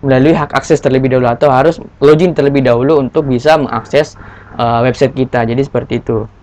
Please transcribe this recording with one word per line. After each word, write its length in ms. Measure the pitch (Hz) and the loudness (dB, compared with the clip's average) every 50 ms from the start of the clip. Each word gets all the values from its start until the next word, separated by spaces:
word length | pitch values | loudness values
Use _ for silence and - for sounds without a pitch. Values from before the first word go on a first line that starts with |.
| - | 0
melalui 320 | 139 135 127 135 156 165 - | 2 2 2 4 2 2 0
hak 160 | 147 - - | -2 -4 -4
akses 260 | 131 - - 165 143 - | -6 -2 0 -2 0 0
terlebih 240 | 139 131 131 131 131 | 0 0 0 0 0
dahulu 240 | 127 127 123 120 120 | 0 0 0 0 0
atau 160 | 120 - 147 | 0 2 2
harus 320 | 131 127 135 165 165 - - - - - | 2 2 2 2 0 -2 -10 -20 -8 0
login 400 | 135 143 156 151 175 180 - - | 4 4 4 4 4 0 0 0
terlebih 240 | 147 139 139 139 | 0 0 2 2
dahulu 400 | 120 127 120 120 123 139 160 147 | 2 2 0 2 2 2 2 0
untuk 240 | 135 123 - 160 156 | 0 0 -2 -4 -2
bisa 320 | 139 127 120 120 151 160 160 | 0 -2 0 2 2 2 2
mengakses, 560 | 143 120 - 113 - - - 143 151 - - - - - - - - - - | 0 -4 -6 -8 -8 -2 0 -2 -2 -2 -6 -20 -20 -20 -20 -20 -20 -20 -8
eh, 260 | - 120 117 117 117 120 | -4 -2 -2 0 0 0
website 320 | 131 120 - 139 131 135 127 | 0 0 0 0 -2 0 -2
kita. 320 | 131 123 - 123 117 113 | -4 -2 -2 -4 -2 -2
Jadi 160 | 117 127 135 | -2 -2 -4
seperti 320 | 139 - 123 117 - 123 120 | -2 -4 -6 -6 -4 -8 -8
itu. 320 | - - 117 110 107 110 - - | -4 -4 -4 -4 -4 -8 -14 -20